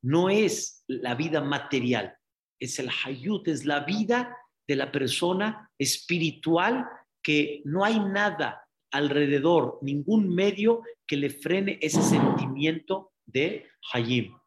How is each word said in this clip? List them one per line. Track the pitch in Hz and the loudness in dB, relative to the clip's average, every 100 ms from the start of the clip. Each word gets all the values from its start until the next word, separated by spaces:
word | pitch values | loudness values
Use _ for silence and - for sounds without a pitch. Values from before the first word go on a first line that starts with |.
No | 127 156 185 | 2 2 4
es | 208 220 - - - _ | 4 2 0 -8 -12 _
la | 127 123 120 | -6 -4 -4
vida | 160 151 | -2 -2
material, | 143 143 - 135 120 117 95 - _ _ _ _ | 0 -4 -2 -2 2 0 -2 -12 _ _ _ _
es | 127 - | -10 -8
el | 131 | -6
hayut, | - 131 135 147 208 - | -6 -6 -6 -4 -4 -2
es | 143 135 | -2 0
la | 143 | -2
vida | 147 208 214 240 247 - - _ - | -2 -2 0 0 -2 -10 -20 _ -4
de | 139 | -2
la | 135 | 0
persona | 147 131 - 175 185 208 220 - _ | -2 -2 0 0 0 -2 -4 -14 _
espiritual, | 139 - - 175 156 147 - 165 190 254 247 - _ _ | -2 -2 -2 0 0 -2 0 2 2 0 -4 -10 _ _
que | - 151 147 - | 0 2 2 -2
no | 143 165 202 | -4 0 2
hay | 226 | 2
nada | 196 196 208 - 131 - - _ _ | 0 0 0 0 -6 -6 -20 _ _
alrededor, | 139 147 143 147 143 151 170 - - | 0 2 2 2 4 4 4 2 -4
ningún | 139 143 143 220 196 | -4 -4 2 2 4
medio | 175 202 196 220 233 - - - | 2 2 2 2 2 -2 -18 -4
que | 143 | -2
le | 143 | -2
frene | 139 151 185 196 - | -4 -2 0 0 -2
ese | 156 - | -2 2
sentimiento | - 151 - - - 135 151 165 - 190 - _ - | 4 4 4 2 -2 -2 -2 -2 -4 -6 -6 _ -6
de | 131 156 - - _ - | -2 -2 -4 -14 _ -6
Hayim. | 123 113 123 101 - | -4 0 0 -2 -10